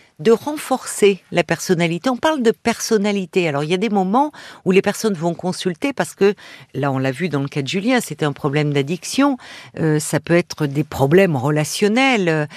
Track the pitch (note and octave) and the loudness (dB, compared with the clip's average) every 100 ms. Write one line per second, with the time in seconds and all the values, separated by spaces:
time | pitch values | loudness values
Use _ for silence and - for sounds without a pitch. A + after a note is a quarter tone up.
0 | _ - D#3 A3+ C#4+ D4+ - C4 - - | _ -2 2 2 0 -8 -2 -4 -4 2
1 | G3+ F#3+ _ E3+ F3 E3 - F3 E3+ E3+ | 2 2 _ -2 0 -2 0 0 0 -2
2 | C4 B3 D#4 D#4 A3+ - - A3 - A3 | -2 0 0 2 2 0 -2 -4 0 0
3 | G#3 G3+ F3+ F#3+ E3+ C#3 D3+ F#3 A3 G3+ | 2 -2 -2 -2 0 -2 -2 -2 0 0
4 | F#3 A3+ D4+ - - - F#3 F#3 G3+ G3 | 2 2 0 -4 -18 -6 0 2 2 -2
5 | A3 F3+ E3+ E3 F3+ - F#3 E3+ C#4 C4+ | -4 -2 -4 -4 -6 -6 -6 -4 -4 -4
6 | F3 - G3 G3+ - - - C3 C#3+ C3 | -6 0 0 0 -8 -20 -12 -4 -2 0
7 | C3 B2+ F3 C#3 C#3 D3+ C3+ F#3+ G#3 B3+ | -2 -2 -4 -2 -4 -4 -4 -4 0 0
8 | - D3+ D3+ C3+ D3+ D3 D3+ C#3+ C#3 F3+ | -2 -4 -4 -2 -2 0 0 0 -2 -4
9 | - - C#4+ C4 - - - - D#3+ D3+ | -4 0 2 0 -8 -20 -14 -4 0 0
10 | D3+ D3+ - E3+ F3 - D3 C#3 D3+ - | 0 -4 2 2 2 -4 -2 -2 -4 0
11 | C3+ F3+ G3 C#3 C3 D3+ D3+ - G#3 A3 | 4 6 4 2 0 0 -2 0 2 2
12 | C4+ A#3+ F3 D#3 D3+ | 2 2 2 0 -2